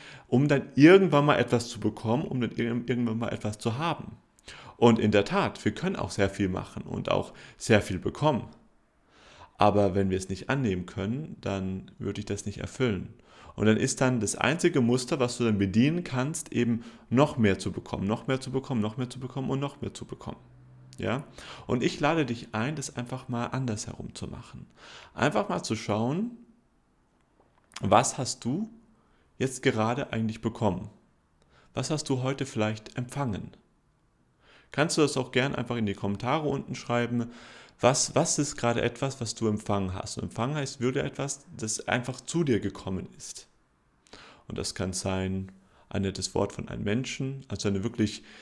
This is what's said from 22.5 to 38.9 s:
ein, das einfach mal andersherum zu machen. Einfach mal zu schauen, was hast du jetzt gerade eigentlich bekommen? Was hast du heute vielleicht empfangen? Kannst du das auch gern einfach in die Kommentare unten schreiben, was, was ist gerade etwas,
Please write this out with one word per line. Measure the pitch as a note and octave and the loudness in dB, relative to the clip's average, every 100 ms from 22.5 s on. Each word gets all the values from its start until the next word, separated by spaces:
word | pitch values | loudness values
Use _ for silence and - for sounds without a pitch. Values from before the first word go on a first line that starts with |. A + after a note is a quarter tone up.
ein, | G#2+ B2+ D#3 | -4 -4 -4
das | - - | -8 -8
einfach | B2 B2+ - | -8 -10 -6
mal | A#2+ A#2+ | -4 -4
andersherum | C3 B2+ A2 - - - - | -4 -2 -4 -6 -10 -12 -12
zu | - | -12
machen. | - - - - - - - - | -12 -14 -18 -20 -20 -20 -20 -16
Einfach | - C3+ G#3 G3+ | 0 2 2 0
mal | F3 | -2
zu | - A2 | -2 -4
schauen, | - G#2+ A#2 E3 A#3 - - _ _ _ _ _ _ _ _ _ _ _ _ - | 0 0 2 0 -4 -8 -20 _ _ _ _ _ _ _ _ _ _ _ _ -6
was | G2 G#2 C3 - | 4 6 4 -2
hast | B2 - A#2 | -6 -4 -4
du | D#3+ A3 - _ _ _ _ _ - | -2 -4 -10 _ _ _ _ _ -4
jetzt | C3 - | -2 2
gerade | C#3 G#2+ A2 B2 C3+ | 2 4 2 0 -2
eigentlich | A2+ A2 A2 | -2 -2 -2
bekommen? | A2+ - G#2+ F2 - - _ _ _ _ _ _ _ | -4 0 0 0 -6 -16 _ _ _ _ _ _ _
Was | B2 C3 | -6 -2
hast | D3+ - | -2 -2
du | B2+ | -2
heute | C3 C3+ C3 | 0 -4 -4
vielleicht | A2+ G#2+ A2 - - | 0 -2 -2 -8 -10
empfangen? | B2 C#3+ C3+ F2+ - - _ _ _ _ _ _ _ _ _ - _ | -8 -4 -4 -4 -8 -16 _ _ _ _ _ _ _ _ _ -20 _
Kannst | - D#3 - | 0 2 4
du | |
das | C#3+ C3+ | 2 2
auch | B2+ | 0
gern | B2+ C3+ | 0 0
einfach | B2 A#2+ A#2+ | -2 -4 -2
in | G#2 | -2
die | F#2+ | -2
Kommentare | G2+ G2+ A#2+ D#3 D3 | -4 -2 -2 -2 0
unten | C3+ - B2+ | -4 -6 -8
schreiben, | - A#2+ A#2+ A#2+ A#2+ - - - - - | -2 0 0 -2 -4 -8 -20 -20 -20 2
was, | A#2+ C#3 - | 4 4 2
was | - E3+ - | 2 2 0
ist | C#3+ - | -2 0
gerade | A#2+ A#2 | 0 2
etwas, | A#2 | 0